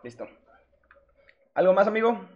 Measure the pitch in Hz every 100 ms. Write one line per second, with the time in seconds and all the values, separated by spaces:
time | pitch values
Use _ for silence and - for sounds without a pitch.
0 | 120 117 107 - _ _ _ _ _ _
1 | _ _ _ _ _ - 180 185 202 220
2 | 233 214 -